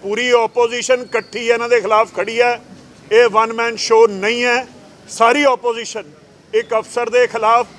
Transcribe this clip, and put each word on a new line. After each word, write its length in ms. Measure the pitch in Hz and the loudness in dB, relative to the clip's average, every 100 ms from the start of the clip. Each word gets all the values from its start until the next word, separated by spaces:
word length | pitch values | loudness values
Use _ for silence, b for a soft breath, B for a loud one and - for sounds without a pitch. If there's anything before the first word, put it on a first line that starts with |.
ਪੂਰੀ 260 | 190 220 247 | -6 -4 0
ਆਪੋਜੀਸ਼ਨ 720 | 240 226 240 233 240 233 254 | 0 0 -2 -2 -4 -2 -4
ਇਕੱਠੀ 460 | 247 233 - 220 233 | -2 -8 -8 -10 -2
ਇਹਨਾਂ 220 | 233 233 | -2 2
ਦੇ 120 | 240 | 0
ਖਿਲਾਫ 340 | 196 214 226 - | 2 0 0 -2
ਖੜੀ 260 | 202 226 | -6 0
ਹੈ। 200 | 240 233 - - - - - | 0 -2 -10 -20 -20 -20 0
ਇਹ 160 | 214 240 | 2 4
ਵਨ 260 | 208 226 | 2 -2
ਮੈਨ 220 | 226 233 226 | -2 -6 -6
ਸ਼ੋਅ 320 | - 220 226 | 0 4 4
ਨਹੀਂ 360 | 196 202 240 | 2 -4 -2
ਹੈ, 240 | 247 240 262 - - - - | -2 -2 -4 -18 -20 -20 -18
ਸਾਰੀ 340 | - 226 269 | 0 2 4
ਆਪੋਜੀਸ਼ਨ 600 | 285 254 240 233 226 220 151 - _ - _ | 2 2 -4 -6 -8 -12 -14 -20 _ -20 _
ਇੱਕ 200 | 220 233 | -4 -2
ਅਫਸਰ 360 | 220 220 240 233 | -4 -4 -6 -2
ਦੇ 180 | 240 247 | 0 0
ਖਿਲਾਫ 400 | 226 214 233 226 | 0 2 2 0